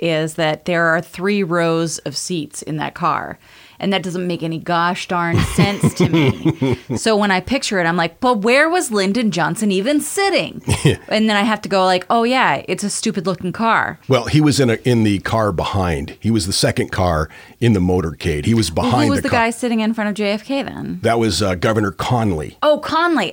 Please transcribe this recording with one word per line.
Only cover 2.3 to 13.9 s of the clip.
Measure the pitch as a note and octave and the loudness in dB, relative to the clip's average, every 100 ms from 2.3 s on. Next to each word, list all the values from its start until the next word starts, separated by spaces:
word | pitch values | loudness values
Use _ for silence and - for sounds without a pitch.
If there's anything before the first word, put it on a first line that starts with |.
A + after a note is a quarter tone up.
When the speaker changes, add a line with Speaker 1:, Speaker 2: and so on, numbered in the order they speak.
| F3 - - | -6 -6 -12
Speaker 1:
in | - D3+ | -8 -6
that | C#3+ | -6
car. | - D#3+ C#3+ D2+ - - - - - | -4 -2 -2 -6 -12 -18 -20 -20 -6
And | G3 | -2
that | F#3+ | -2
doesn't | F#3 F3 F3+ | -2 -6 -4
make | E3+ | -4
any | E3 D#3+ | -4 -6
gosh | - E3+ E3+ F#3 - | -2 0 0 -2 -4
darn | F3+ E3+ - | -2 0 0
sense | - - G3 G3 - | 0 2 0 2 -2
to | - F3 | 0 0
me. | E3 C3+ - D#3+ - C3+ A#2 | 2 2 0 -2 0 -2 -2
Speaker 2:
<laughs> | - A#2 | -4 -4
Speaker 1:
So | A3 G#3 | 0 2
when | G#3 | 2
I | F#3 | 0
picture | F#3 B3+ - G3 | 0 -4 -2 0
it, | |
I'm | E3+ F3 | 0 0
like, | E3 - | -2 0
"But | B3+ A#3 | 0 2
where | G#3 B3+ D#4+ | 2 4 4
was | F4+ D#4+ | 0 0
Lyndon | G#3 F#3+ B3 A3 | 0 0 0 0
Johnson | E3 D#3 E3 G#3+ | 0 -2 0 0
even | F#3+ A3 D4 | 0 0 0
sitting?" | D4 - G4 D#4 D#3+ - - - | -2 -2 0 0 -2 -6 -4 2
Speaker 2:
<laughs> | - F#2+ - | 2 0 -2
Speaker 1:
And | G#3+ A3 | 0 2
then | G#3 | 2
I | |
have | G3+ G#3+ | 2 0
to | D#3+ | 0
go | G3 | 2
like, | F#3 F#3 - | 2 2 0
"Oh | A#3 | 0
yeah, | A#3 B3+ G3 C#3 - | 2 2 2 0 -2
it's | F#3 | -4
a | G3+ | -4
stupid | - A3 G3 | -2 -2 -2
looking | F3 F3+ F3+ | -4 -4 -6
car." | E3 A3+ F#3+ - | -2 0 2 0